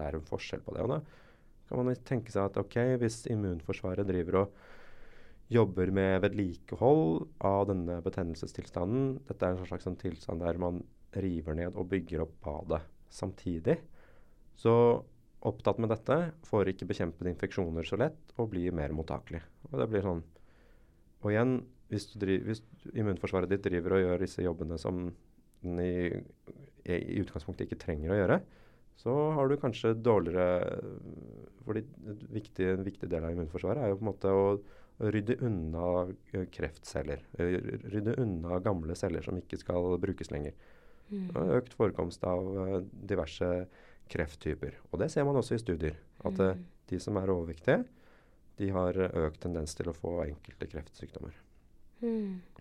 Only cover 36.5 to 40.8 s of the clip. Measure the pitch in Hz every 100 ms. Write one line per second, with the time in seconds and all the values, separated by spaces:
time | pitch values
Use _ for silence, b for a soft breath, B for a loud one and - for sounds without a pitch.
36.5 | - 80 - - 76 76 71 - - 87
37.5 | 90 - - 110 104 104 120 117 87 85
38.5 | 90 98 90 78 87 98 85 - 90 -
39.5 | - - 87 90 87 95 90 - 73 73
40.5 | - b b